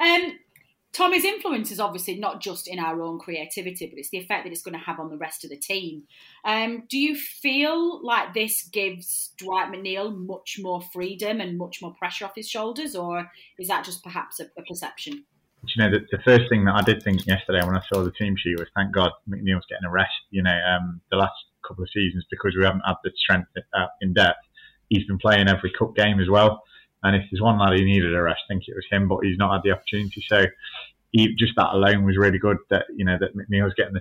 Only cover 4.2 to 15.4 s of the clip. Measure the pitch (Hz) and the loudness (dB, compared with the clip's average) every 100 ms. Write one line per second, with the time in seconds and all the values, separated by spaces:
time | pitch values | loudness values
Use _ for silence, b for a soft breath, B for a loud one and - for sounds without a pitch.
4.2 | 180 190 180 165 180 165 170 156 160 151 | -6 -8 -8 -12 -12 -12 -10 -10 -10 -12
5.2 | 165 - 151 143 - 196 170 151 147 b | -12 -12 -14 -12 -8 -8 -8 -12 -18 b
6.2 | b b 214 220 226 240 - 269 302 285 | b b -4 -2 -2 -6 -6 -2 0 -2
7.2 | - - 277 269 302 330 339 - 233 226 | -8 -6 -2 0 0 0 -2 -4 -2 -2
8.2 | 190 214 220 - - 208 196 175 - - | -2 -4 -4 -4 -6 -4 -4 -6 -10 -10
9.2 | - - 185 185 196 190 190 190 208 190 | -10 -12 -4 -2 -4 -6 -8 -6 -6 -8
10.2 | 185 180 - 214 185 180 180 180 185 190 | -10 -12 -12 -10 -8 -8 -8 -8 -8 -6
11.2 | 208 220 180 175 175 - 170 - 180 - | -6 -4 -6 -8 -8 -12 -14 -10 -8 -8
12.2 | 196 220 214 220 226 240 302 180 175 175 | -12 -12 -10 -6 -6 -8 -8 -8 -6 -8
13.2 | 175 b b b 180 180 180 175 175 175 | -10 b b b -6 -4 -6 -14 -12 -12
14.2 | - - 165 175 165 170 - - 151 143 | -10 -14 -16 -18 -16 -12 -12 -12 -14 -14
15.2 | - _ | -16 _